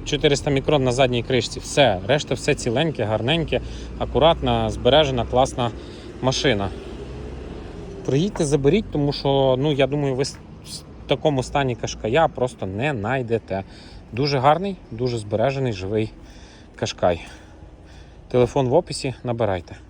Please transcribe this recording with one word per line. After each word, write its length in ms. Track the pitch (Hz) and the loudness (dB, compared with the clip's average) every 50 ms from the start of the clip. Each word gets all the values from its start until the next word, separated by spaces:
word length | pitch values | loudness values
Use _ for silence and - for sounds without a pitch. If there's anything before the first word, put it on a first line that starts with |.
| - | -4
чотириста 460 | - 151 139 - 151 143 139 - 143 | -4 -2 2 4 4 4 4 2 0
мікрон 340 | 143 135 - - 151 143 131 | 0 2 2 2 2 4 4
на 80 | 127 | 2
задній 300 | 120 127 139 123 123 120 | 4 4 2 2 2 -2
кришці. 380 | 113 - 131 120 107 - - - | -2 0 0 0 0 -2 -8 -10
Все, 400 | - - - 151 139 117 98 90 92 | -10 -2 2 4 4 4 4 0 0
решта 280 | 101 135 151 - - 175 | 0 0 0 0 -4 -6
все 200 | - - - 139 | -2 0 -2 -2
ціленьке, 500 | - - 127 110 131 160 165 131 - 113 | 0 -2 -2 0 0 0 0 0 -2 -2
гарненьке, 560 | 104 110 107 110 127 160 170 156 - 131 117 - - - - - - - - | 0 0 0 0 0 0 0 0 0 -2 -2 -4 -6 -10 -12 -12 -12 -6 -6
акуратна, 720 | 120 - - 123 143 165 165 - 143 127 120 113 113 110 | -6 -2 2 4 6 6 4 4 0 0 0 2 0 -2
збережена, 540 | 101 104 110 123 135 151 156 139 127 123 113 | -2 2 2 6 6 6 6 4 0 -2 -2
класна 460 | - 123 123 135 131 - - 123 117 - - - - - - - - - - | 0 2 2 2 2 0 -2 -2 -2 -4 -8 -14 -14 -16 -16 -16 -16 -10 -2
машина. 460 | - 139 123 - - 143 113 101 98 95 - - - - - - - - - - - - - - - - - - - - - - - - - - - | -2 0 0 2 2 2 2 2 -2 -4 -6 -8 -12 -12 -12 -12 -12 -12 -12 -12 -12 -12 -12 -12 -12 -12 -12 -12 -12 -14 -14 -14 -14 -14 -14 -8 -4
Приїдьте, 380 | - 131 143 175 208 - - 170 | 0 0 2 0 0 0 -2 0
заберіть, 460 | 139 147 147 135 143 170 220 220 - | 2 2 4 4 4 4 4 0 -2
тому 220 | - 151 143 143 | -4 -2 0 0
що, 440 | 139 - - 139 139 139 135 131 131 127 | -2 0 0 2 4 4 4 4 4 4
ну, 140 | 139 156 | 2 0
я 140 | 147 131 135 | 2 2 2
думаю, 280 | 127 139 147 143 139 127 | 2 2 0 0 0 0
ви 80 | 123 | 0
с-, 160 | 139 - - - - - - - - - - - - - - - - | -2 -4 -4 -14 -18 -20 -20 -18 -16 -14 -14 -14 -14 -16 -18 -16 -2
в 40 | - | -2
такому 340 | 147 135 - 160 143 131 | -2 2 2 2 2 2
стані 340 | 120 - - 147 139 131 117 | -2 0 0 0 0 0 -2
Кашкая 520 | - - 113 - - - 110 120 156 165 147 | -4 -6 -8 -8 -6 -4 2 4 4 4 4
просто 380 | - - 123 123 123 - 110 | 2 -2 -2 -2 -2 -6 -8
не 260 | 95 95 101 127 156 | -6 -4 -2 -2 -2
найдете. 720 | 143 107 98 110 131 135 123 110 117 110 - - 92 98 98 - - - - - - - - - | -2 -2 -2 -2 -2 -2 0 0 -2 -2 -2 -4 -6 -6 -6 -8 -16 -20 -20 -20 -20 -20 -18 -10
Дуже 260 | - 113 147 147 143 131 | -4 -2 -2 0 0 4
гарний, 380 | 120 143 156 170 190 202 190 - - - | 4 4 4 4 0 -4 -6 -8 -12 -14
дуже 280 | 113 110 123 127 120 113 | -6 -4 -2 -2 -2 -4
збережений, 540 | 104 101 107 101 113 139 135 139 135 123 | -4 -2 0 2 2 2 0 0 -2 -2
живий 400 | 107 92 95 95 107 107 110 110 - - - - - - - - - - - - - | -2 -4 -6 -2 -2 -2 -2 -2 -6 -16 -20 -20 -20 -20 -20 -20 -20 -20 -20 -20 -8
Кашкай. 440 | - - - - - - 92 87 85 - - - - - - - - - - - - - - - - - - - - - - | -6 -6 -6 -4 0 2 2 2 0 -4 -16 -18 -20 -20 -20 -20 -20 -20 -20 -20 -20 -20 -20 -20 -20 -20 -20 -20 -20 -12 0
Телефон 400 | - 123 123 117 - 143 135 117 | 2 2 2 4 2 0 2 4
в 60 | 131 | 4
описі, 400 | 170 180 - 147 - - 135 120 - - | 2 2 0 -10 -6 -6 -6 -8 -6 -6
набирайте. 520 | 123 117 117 117 101 95 90 80 - - - - - | -6 0 0 0 0 0 -2 -4 -10 -18 -20 -20 -20